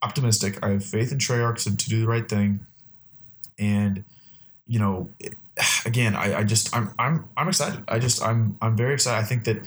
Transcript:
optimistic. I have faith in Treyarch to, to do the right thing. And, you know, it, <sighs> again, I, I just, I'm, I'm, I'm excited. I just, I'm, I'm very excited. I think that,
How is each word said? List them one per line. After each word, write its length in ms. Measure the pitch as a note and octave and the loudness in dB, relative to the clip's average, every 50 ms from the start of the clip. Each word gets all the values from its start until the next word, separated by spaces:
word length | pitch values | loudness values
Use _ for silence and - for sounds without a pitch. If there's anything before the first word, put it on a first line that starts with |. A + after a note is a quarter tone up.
optimistic. 560 | B2+ - - D3+ B2+ A2+ G#2+ - G2 G2 G2 - | -6 -4 -2 0 2 2 2 2 0 -2 -4 -2
I 80 | G#2 G#2 | -2 -2
have 140 | G2 G2+ G2+ | 0 -2 -2
faith 280 | - - G#2+ A2+ B2+ | -2 -2 -2 -2 -2
in 60 | D3 C3+ | -2 -2
Treyarch 440 | - - B2+ A#2+ A#2 A#2 A2+ - - | -2 0 0 2 0 0 -2 -2 -2
to, 120 | G#2+ G2+ | -2 -2
to 120 | G#2 - - | -2 -2 0
do 120 | A2 A2+ | 0 0
the 80 | A2+ A2+ | 2 2
right 200 | A#2 A#2 G#2+ - | 0 0 -2 -2
thing. 380 | G#2+ G#2 G2+ G2+ G2+ G2 - - _ _ _ _ _ _ _ _ _ _ - - _ _ - - _ | 0 0 2 2 0 -2 -6 -12 _ _ _ _ _ _ _ _ _ _ -20 -20 _ _ -20 -18 _
And, 480 | - G#2+ G#2 G#2 G2+ G#2 G2+ G2 G2 G#2 - - _ _ _ _ _ _ _ _ _ _ | -2 0 2 2 2 2 2 0 -2 -6 -12 -20 _ _ _ _ _ _ _ _ _ _
you 140 | - A#2+ A2 | -2 0 2
know, 280 | G#2 G2 F#2+ F#2 E2+ - - - | 2 2 0 -2 -4 -8 -12 -14
it, 140 | - - - - - _ _ - | -16 -16 -16 -18 -20 _ _ -2
<sighs> 260 | - - - - - | 0 0 0 0 0
again, 300 | A#2 A#2 B2 A#2+ A2 G2+ | 0 0 2 2 2 2
I, 240 | - F#2+ G#2 D2 F#2 | 0 0 0 2 2
I 40 | A2 | 2
just, 300 | G#2 A2+ G#2+ - - - | 2 2 2 0 0 0
I'm, 160 | A#2+ A2+ - - - | -2 -2 -2 -2 -2
I'm, 300 | A#2 C#3 E3 D#3 - - - | 0 0 0 0 -2 -4 -4
I'm 120 | A#2+ D3+ F#3 | -2 -2 0
excited. 360 | - - D3 G3 - - - | 0 0 0 -2 -4 -6 -4
I 140 | - - A#2 | -2 -2 0
just, 200 | B2 B2 A2+ - | 0 0 0 0
I'm, 380 | - A2 A2+ A#2 A2+ G#2 G2+ - | 0 2 2 2 2 2 0 0
I'm 160 | A2+ A2+ A2 | 0 0 2
very 180 | G#2 A#2+ C3 C#3+ | 2 2 2 2
excited. 300 | C#3 - B2+ A#2 G#2+ A2+ | 0 0 0 0 0 0
I 0 | |
think 200 | - B2+ A#2+ - | 0 -2 0 0
that, 140 | - G#3+ G#3+ - | 0 -2 -2 -4